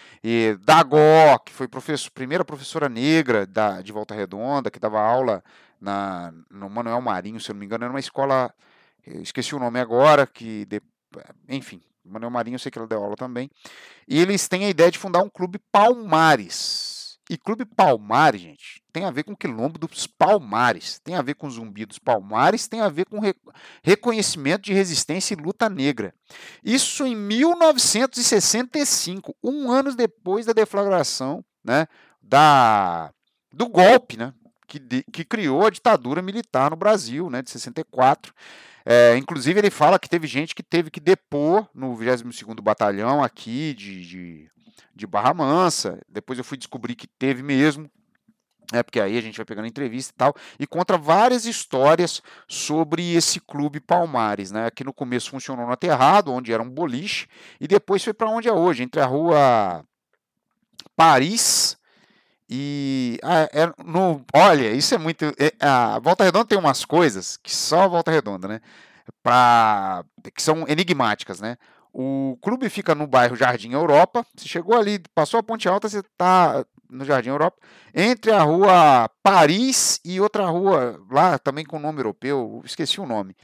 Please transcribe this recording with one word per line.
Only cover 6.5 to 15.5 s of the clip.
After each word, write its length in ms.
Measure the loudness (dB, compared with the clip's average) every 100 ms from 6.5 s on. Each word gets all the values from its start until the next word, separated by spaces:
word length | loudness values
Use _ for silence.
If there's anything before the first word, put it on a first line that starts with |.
no 200 | -18 -12
Manuel 320 | -10 -6 -6
Marinho, 360 | -4 -6 -8 -14
se 120 | -14
eu 40 |
não 60 | -14
me 60 | -10
engano, 180 | -10
era 80 | -8
uma 80 | -10
escola, 500 | -10 -6 -2 -2 -2 -10 _ _ _ _ -20
eu 140 | -16
esqueci 340 | -12 -10 -8
o 40 | -8
nome 200 | -6 -6
agora, 480 | -2 4 6 6 2
que 380 | -6 -14 -12
de-, 180 | -10 -12 -12 _ _ -20 -20 _ _
enfim, 320 | -14 -12 -20 _ _
Manuel 280 | _ -14 -8
Marinho, 240 | -6 -6
eu 40 | -10
sei 140 | -12
que 60 | -12
ela 100 | -8
deu 140 | -6
aula 140 | -6 -10
também, 340 | -10 -10 -12 _ -20 -20 -20 _ -2
e 100 | 2
eles 300 | 2 0 -4
têm 160 | -4
a 60 | -2
ideia 200 | 2 2
de 80 | 2
fundar 220 | -2 -2
um 80 | -2
clube 300 | -6 -10